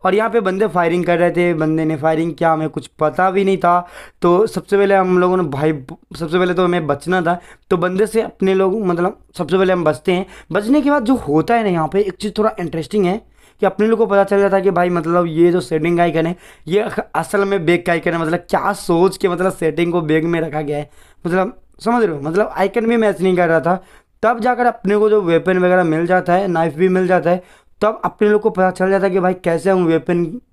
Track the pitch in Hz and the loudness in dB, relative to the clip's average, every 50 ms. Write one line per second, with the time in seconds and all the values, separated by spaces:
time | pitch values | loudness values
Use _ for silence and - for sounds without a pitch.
0 | - 190 190 208 220 226 202 233 196 185 185 196 214 208 156 180 175 170 165 180 | 0 0 0 2 0 0 0 0 0 0 -2 0 -2 0 0 0 0 0 0 0
1 | 175 180 175 165 175 175 170 170 180 175 175 156 156 156 156 160 160 156 160 147 | 0 0 0 2 2 0 2 0 0 0 0 0 0 0 0 0 0 -2 -2 -2
2 | 143 160 160 156 165 170 151 - 170 165 160 156 160 151 151 156 135 - _ - | 0 0 0 0 -2 -4 -4 -2 0 0 0 0 -2 -4 -6 -8 -12 -12 _ -2
3 | 160 151 151 - 185 190 185 196 196 196 190 175 - 175 175 180 175 - - - | -2 -2 0 0 0 0 2 0 0 0 0 2 2 2 2 2 -2 -4 -18 -20
4 | - - _ _ - 175 175 180 220 220 - 190 - - 202 196 202 202 196 196 | -20 -20 _ _ 2 2 4 4 2 0 -2 -6 -4 0 0 2 2 4 4 2
5 | 185 185 185 180 180 180 185 185 180 170 165 135 151 156 160 143 131 - 170 - | 2 2 2 2 2 2 0 0 -2 -2 -2 -2 -2 -2 -2 -2 -8 -16 -18 -20
6 | _ _ - 143 165 156 160 185 185 180 180 165 185 175 180 175 160 143 143 135 | _ _ -12 -10 -8 -2 0 0 0 2 0 0 0 0 0 -2 -2 -2 -4 -4
7 | - 165 180 185 170 160 175 175 - - - _ _ _ 190 175 165 180 185 185 | -2 -2 -2 0 0 -2 -2 -4 -6 -20 -20 _ _ _ -2 -2 0 -2 0 -2
8 | 220 208 - 226 220 - - _ 196 190 190 190 190 190 185 226 214 180 175 165 | -2 0 0 -2 -4 -4 -6 _ 0 0 2 2 2 0 0 -2 -2 -2 -2 0
9 | 175 175 - _ _ _ _ - 175 135 175 190 190 185 185 180 165 156 151 - | -2 -4 -4 _ _ _ _ -10 -6 -2 0 0 2 2 0 0 0 0 -2 0
10 | _ - 180 180 190 - - - - _ 160 196 202 220 269 302 269 285 294 294 | _ -2 -2 -2 -2 -8 -12 -20 -14 _ -4 -4 0 2 0 2 2 2 0 0
11 | 226 214 269 233 - 143 147 156 165 - 233 233 220 202 180 165 160 147 - 196 | 2 0 0 0 0 0 0 0 2 2 0 0 2 0 0 0 -2 -2 -2 -2
12 | 208 196 180 _ - 208 185 - 208 220 214 - 175 156 147 160 156 - - 214 | -2 -2 -4 _ -10 -8 -4 -2 -2 -2 -2 -4 -8 -6 -6 -8 -8 -4 -2 0
13 | 190 175 185 226 - _ _ _ _ _ _ _ - 190 190 - 208 220 226 208 | 0 0 -2 -4 -8 _ _ _ _ _ _ _ -2 -2 0 0 0 0 2 2
14 | 226 190 202 196 196 196 202 196 202 196 185 196 185 202 180 175 175 180 180 175 | 2 2 2 2 2 2 2 2 2 2 2 2 0 2 2 2 0 0 0 -2
15 | 160 160 170 180 175 170 156 160 170 175 175 180 170 - 165 156 156 170 175 170 | -2 0 0 0 0 0 2 2 2 4 4 0 -2 -2 -4 -2 0 0 0 2
16 | 175 175 143 165 160 165 175 - - - - _ - 156 170 202 214 202 - - | 0 0 2 0 -2 -2 -4 -8 -12 -20 -20 _ -8 -2 -2 -2 -2 -2 -6 -8
17 | - - _ - 165 - - 202 202 196 196 196 165 156 175 175 175 180 170 165 | -8 -6 _ -6 -4 -2 -2 -2 0 0 -2 -2 0 0 0 0 0 -2 -2 -2
18 | - 185 175 170 165 156 165 175 - _ - 165 135 185 202 - - - 170 170 | -2 -2 -2 -2 -2 -2 -4 -4 -4 _ -4 -2 -2 -2 -4 -4 -2 -2 2 2
19 | 175 190 - - - 190 175 170 180 185 180 - 175 160 147 156 170 175 170 175 | 2 2 0 0 -2 -2 -2 0 -2 -2 -2 -2 -4 -2 0 0 -2 0 0 -2
20 | 165 151 156 160 156 170 170 170 160 160 139 151 156 143 147 147 147 - - - | 0 0 0 0 0 0 -2 -2 -4 -4 -6 -6 -6 -4 -6 -6 -8 -10 -16 -20
21 | - - _ _ - 175 170 185 185 208 - - - _ _ - - 202 240 247 | -20 -20 _ _ -6 -2 -2 0 -2 -2 -6 -14 -20 _ _ -8 -4 -2 0 2
22 | 226 185 160 143 139 156 160 190 214 - - - 185 196 196 240 220 226 233 233 | 0 0 -2 -4 -6 -4 0 0 -2 -2 0 -2 -2 0 0 -2 0 0 2 2
23 | 220 208 190 - 180 190 180 175 175 165 165 160 - 170 180 180 - _ - - | 2 0 0 0 0 0 2 2 2 2 2 2 2 0 -2 -2 -4 _ -20 -20
24 | _ _ _ _ - 220 240 233 214 247 247 233 247 240 220 - - 185 202 208 | _ _ _ _ 0 0 0 0 0 -2 0 2 0 0 0 -2 -2 0 2 2
25 | 214 214 208 214 190 165 170 165 151 185 185 180 180 180 180 185 180 165 156 160 | 4 4 2 2 2 2 2 2 2 2 0 2 2 4 4 4 2 2 0 0
26 | 170 170 185 185 180 180 175 185 202 190 175 165 165 170 139 151 185 190 185 185 | 0 2 0 0 2 2 0 0 2 0 0 0 -2 -2 0 0 0 2 2 2
27 | 185 180 185 180 147 165 175 180 180 _ - _ _ _ _ _ - 208 226 220 | 2 2 2 2 2 0 0 -2 -4 _ -20 _ _ _ _ _ -2 -2 -2 -2
28 | - - - _ 214 208 208 208 208 220 - 185 185 185 185 - 185 190 196 196 | -8 -8 -2 _ 2 2 2 2 2 0 0 2 0 0 0 0 0 0 2 2
29 | 185 196 180 196 175 185 185 180 - 175 170 165 139 190 190 185 180 165 165 160 | 0 0 0 0 0 0 -2 -2 -2 -2 -2 0 0 0 0 2 2 2 0 0
30 | 160 - 175 175 175 165 180 247 _ _ | 0 -2 -2 -2 -2 -4 -6 -12 _ _